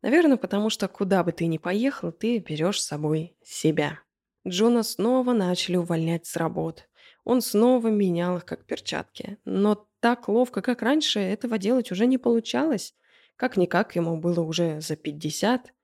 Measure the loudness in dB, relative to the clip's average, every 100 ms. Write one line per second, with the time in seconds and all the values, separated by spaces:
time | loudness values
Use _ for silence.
0 | 4 4 6 4 0 0 0 -2 -4 -4
1 | 0 2 2 0 -2 -2 -2 0 0 -2
2 | -10 -4 -2 -2 -2 -2 -2 -2 -6 -4
3 | -2 -2 -4 _ -16 -2 0 2 -2 -4
4 | _ _ _ _ -8 2 4 4 0 -2
5 | 2 2 2 2 2 0 0 -2 0 -2
6 | 0 -2 -4 -4 -4 -2 -6 -8 _ _
7 | -20 _ 0 0 2 2 4 4 2 2
8 | 2 2 0 -2 -6 -12 _ -8 -6 -8
9 | -8 -14 -14 -12 -4 0 2 0 _ _
10 | 0 0 0 0 0 -2 -4 -2 2 2
11 | 0 -2 -2 -4 -4 -2 0 0 0 0
12 | 2 2 2 0 0 -2 0 -2 -6 _
13 | _ _ _ _ -2 0 2 2 0 -2
14 | -2 -2 -2 -2 -2 0 -2 -2 -6 -6
15 | -8 -6 -6 -2 -2 -2 -4 _